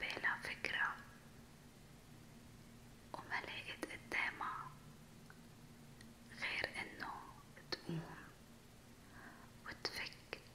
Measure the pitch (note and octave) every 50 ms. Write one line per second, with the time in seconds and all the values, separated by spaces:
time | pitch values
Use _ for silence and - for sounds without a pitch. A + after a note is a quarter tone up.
0 | - - - - - - - - - - - - - - - - - - - -
1 | - - - - - - - - - - - - - - - - - - - -
2 | - - - - - - - - - - - - - - - - - - - -
3 | - - - - - - - - - - - - - - - - - - - -
4 | - - - - - - - - - - - - - - - - - - - -
5 | - - - - - - - - - - - - - - - - - - - -
6 | - - - - - - - - - - - - - - - - - - - -
7 | - - - - - - - - - - - - - - - - - - E3+ D#3+
8 | D#3+ - - - - - - - - - - - - - - - - - - -
9 | - - - - - - - - - - - - - - - - - - - -
10 | - - - - - - - - - - -